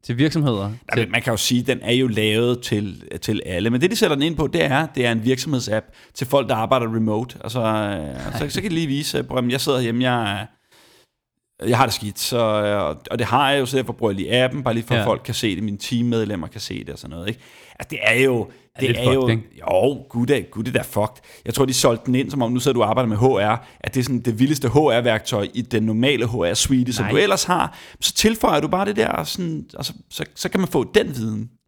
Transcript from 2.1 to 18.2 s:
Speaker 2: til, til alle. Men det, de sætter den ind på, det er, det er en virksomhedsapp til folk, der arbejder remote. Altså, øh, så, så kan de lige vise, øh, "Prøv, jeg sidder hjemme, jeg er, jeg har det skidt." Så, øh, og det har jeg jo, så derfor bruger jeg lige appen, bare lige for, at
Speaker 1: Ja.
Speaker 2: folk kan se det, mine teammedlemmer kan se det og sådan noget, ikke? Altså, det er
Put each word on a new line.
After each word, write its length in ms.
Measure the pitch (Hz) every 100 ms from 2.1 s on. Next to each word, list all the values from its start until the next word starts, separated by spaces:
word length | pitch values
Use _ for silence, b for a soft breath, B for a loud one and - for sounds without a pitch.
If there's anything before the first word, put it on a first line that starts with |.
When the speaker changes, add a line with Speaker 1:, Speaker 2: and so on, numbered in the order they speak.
| 107 107 107 120 123
Speaker 2:
til, 420 | - 104 104 78 - 90
til 180 | - 107 -
alle. 240 | 90 110
Men 100 | 123
det, 100 | 180
de 60 | 220
sætter 200 | 202 143
den 60 |
ind 140 | 156 151
på, 100 | 151
det 180 | 170
er, 220 | 160 131 160
det 200 | - 120
er 60 |
en 120 | 113
virksomhedsapp 640 | 113 131 160 135 104 107 - B B
til 120 | - 127
folk, 220 | 139 113
der 60 |
arbejder 400 | 113 110 131 117 113
remote. 420 | 110 107 123 -
Altså, 180 | - 123
øh, 800 | 110 107 104 98 73 64 67 -
så, 100 | 147
så 60 | 196
kan 80 | 196
de 40 |
lige 120 | 165 160
vise, 320 | 139 151 131
øh, 60 |
"Prøv, 200 | 127 127 120
jeg 100 | 127
sidder 200 | - 127
hjemme, 220 | 120 120 127
jeg 300 | 120 107 101
er, 60 | 110 _ b b b b b _ _ _ _ _ 107
jeg 100 | 120
har 80 | 131
det 80 |
skidt." 240 | 110 104 -
Så, 200 | - 120
øh, 580 | 110 107 104 104 80 76 -
og 80 | 117
det 80 | 110
har 240 | 120 135
jeg 100 | 139
jo, 60 | 123
så 100 | 131
derfor 160 | 117
bruger 200 | - 110
jeg 40 | 98
lige 260 | 78 123
appen, 180 | 127 147
bare 120 | 127
lige 120 | 113 113
for, 80 |
at 60 | 120
Speaker 1:
Ja. 60 | 107
Speaker 2:
folk 160 | 104
kan 100 | -
se 200 | 113 113
det, 80 | 90
mine 160 | 107 101
teammedlemmer 680 | - 120 120 113 107 98 78
kan 140 | 107
se 240 | - -
det 60 | -
og 60 | -
sådan 120 | 69 80
noget, 120 | 95
ikke? 120 | 123 B B B B
Altså, 100 | -
det 80 | 131
er 220 | 104 117